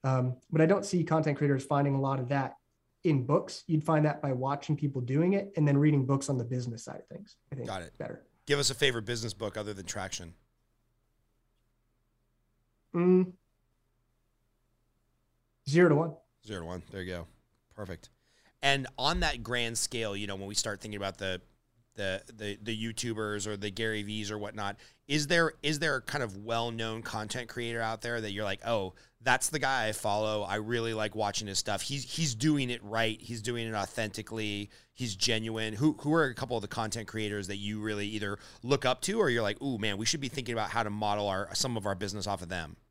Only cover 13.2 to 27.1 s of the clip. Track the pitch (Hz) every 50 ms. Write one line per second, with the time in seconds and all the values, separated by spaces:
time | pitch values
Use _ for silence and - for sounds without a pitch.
13.2 | 185 185 - _ _ _ _ _ _ _ _ _ _ _ _ _ _ _ _ _
14.2 | _ _ _ _ _ _ _ _ _ _ _ _ _ _ _ _ _ _ _ _
15.2 | _ _ _ _ _ _ _ _ _ 139 139 170 180 170 151 147 160 165 147 -
16.2 | _ _ _ _ _ 101 107 90 82 85 90 90 85 - - 98 90 90 90 87
17.2 | 85 - - _ _ _ _ _ _ _ _ - 104 92 90 80 - - _ _
18.2 | _ _ _ _ _ _ _ _ - 139 139 139 131 123 - - 127 147 175 175
19.2 | 175 156 143 120 113 117 123 120 120 117 117 110 - - - 117 113 107 101 98
20.2 | 104 101 98 95 98 98 104 - - 113 104 92 - 107 104 101 98 98 95 -
21.2 | 98 95 92 90 - _ _ _ _ _ _ _ _ _ _ - 101 95 95 98
22.2 | - - 117 107 107 101 101 95 107 117 113 110 110 113 110 - - 120 113 107
23.2 | 110 104 104 104 104 110 107 101 98 104 95 107 117 110 110 107 104 101 107 107
24.2 | 104 101 107 107 104 104 110 107 104 101 101 - - - _ _ _ - 143 151
25.2 | 147 143 175 170 165 156 - - - 143 151 143 156 156 143 131 - - - 147
26.2 | 127 107 95 98 104 110 117 117 117 120 117 113 113 113 113 113 113 -